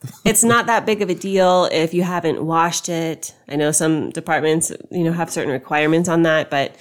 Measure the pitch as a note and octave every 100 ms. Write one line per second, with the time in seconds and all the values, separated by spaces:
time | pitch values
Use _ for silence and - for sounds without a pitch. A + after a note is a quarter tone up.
0 | - - G#3+ G#3+ A#3 A#3 A3+ A3+ A3+ G#3
1 | F#3 F3 G3 F#3+ F#3 F3+ F3 D#3+ E3 F3
2 | F3 F3+ E3 - D#3+ E3 E3+ - - E3
3 | E3 D#3 - - - C#3+ D3+ D#3 D#3+ D#3
4 | F2 E3 E3+ D#3 D#3 D#3+ - - - F3+
5 | E3 E3+ E3 E3+ C#3 C3 - D3+ D3+ D#3+
6 | F3 E3+ E3 D#3 C3+ C#3+ - -